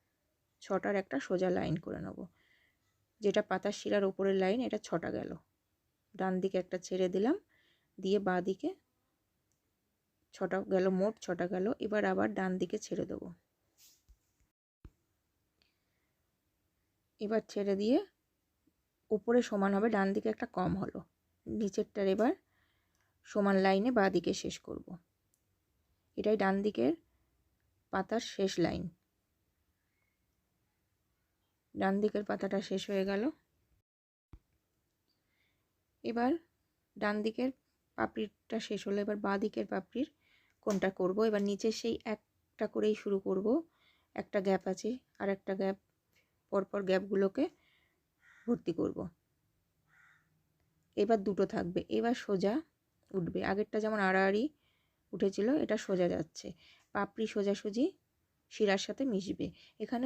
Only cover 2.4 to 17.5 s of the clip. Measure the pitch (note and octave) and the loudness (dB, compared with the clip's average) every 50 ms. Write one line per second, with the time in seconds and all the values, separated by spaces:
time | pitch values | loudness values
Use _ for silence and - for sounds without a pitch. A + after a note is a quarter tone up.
2.4 | _ _ _ _ _ _ _ _ _ _ _ _ _ _ _ _ G#3+ G3+ F#3 G#3 | _ _ _ _ _ _ _ _ _ _ _ _ _ _ _ _ -2 2 2 2
3.4 | G#3 - F#3 F#3 - G3+ G#3 - - G#3 G#3 G3+ G3 F#3+ F#3 - G3 G3 G3 F#3+ | 0 0 -2 -2 -2 -4 -4 -4 -2 0 2 2 2 2 0 0 0 2 2 4
4.4 | F#3 F#3 G3+ B3+ B3 - - G#3+ - - - E3 - - - - - - - D#3+ | 2 2 2 0 0 -2 -4 -4 -4 -4 -4 -2 -2 -2 -4 -4 -6 -6 -10 -12
5.4 | - _ _ _ _ _ _ _ _ _ _ _ _ _ _ F#3 F#3 F#3+ F#3 F#3 | -14 _ _ _ _ _ _ _ _ _ _ _ _ _ _ -4 -2 -2 0 0
6.4 | F#3 F#3+ F#3 F#3 F3+ - - F3+ - - F#3+ F#3 F#3 F3 F#3 F#3+ G#3 B3 E4+ G#4 | 0 0 0 -2 -2 -2 -6 -8 -6 -4 -2 0 0 0 2 2 2 2 2 0
7.4 | - _ _ _ _ _ _ _ _ _ _ - F#3+ F#3+ G3 G#3 G3 F#3 F#3 F3+ | -4 _ _ _ _ _ _ _ _ _ _ -6 0 0 2 2 2 2 0 0
8.4 | F3+ F#3+ F#3+ - - E4+ F#4+ - _ _ _ _ _ _ _ _ _ _ _ _ | 0 -2 -4 -2 -4 -6 -6 -6 _ _ _ _ _ _ _ _ _ _ _ _
9.4 | _ _ _ _ _ _ _ _ _ _ _ _ _ _ _ _ _ _ - - | _ _ _ _ _ _ _ _ _ _ _ _ _ _ _ _ _ _ -8 -6
10.4 | F#3+ F#3 F#3+ F#3+ G3+ G#3 G3 F#3 F#3 F#3+ F#3+ F#3 F#3+ G#3+ A3 - - - F3+ E3+ | -4 -4 -2 -4 -2 0 0 2 4 2 2 2 2 0 -2 -4 -6 -6 -4 -2
11.4 | F3 F3+ G3 F#3 F#3 A3 C4 - - G3+ G#3 G#3+ G3+ F#3+ F#3 F#3+ G#3 A3 G3+ G3 | -2 -2 -2 -2 0 -2 -2 -2 -4 -2 0 0 0 2 2 2 0 0 0 0
12.4 | F#3+ F#3 F#3 F#3 F#3 F3 - G#3+ - - - G3+ - - - - - F3+ E3+ - | -2 -2 0 -2 -2 -4 -4 -8 -6 -6 -4 -4 -4 -4 -6 -8 -10 -12 -14 -18
13.4 | _ _ _ _ _ _ _ _ - - - _ _ _ - _ _ _ _ _ | _ _ _ _ _ _ _ _ -20 -20 -20 _ _ _ -20 _ _ _ _ _
14.4 | _ _ _ _ _ _ _ _ _ - - _ _ _ _ _ _ _ _ _ | _ _ _ _ _ _ _ _ _ -20 -20 _ _ _ _ _ _ _ _ _
15.4 | _ _ _ _ _ _ _ _ _ _ _ _ _ _ _ _ _ _ _ _ | _ _ _ _ _ _ _ _ _ _ _ _ _ _ _ _ _ _ _ _
16.4 | _ _ _ _ _ _ _ _ _ _ _ _ _ _ _ _ A3 G3+ A3+ A3 | _ _ _ _ _ _ _ _ _ _ _ _ _ _ _ _ -4 0 0 0
17.4 | A3 - | 0 -2